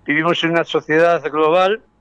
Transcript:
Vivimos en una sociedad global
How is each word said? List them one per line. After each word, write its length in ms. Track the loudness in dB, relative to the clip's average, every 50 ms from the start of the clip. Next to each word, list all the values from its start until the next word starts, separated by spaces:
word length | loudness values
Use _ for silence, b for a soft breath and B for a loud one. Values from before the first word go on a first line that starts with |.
| _
Vivimos 380 | -4 -2 -2 0 0 -2 -2 -2
en 80 | -2
una 140 | -2 -2 -2
sociedad 580 | -2 -4 -4 -2 0 2 2 4 2 2 0 -2
global 580 | -4 -2 0 0 2 2 2 2 0 0 -4 -6 _ _ _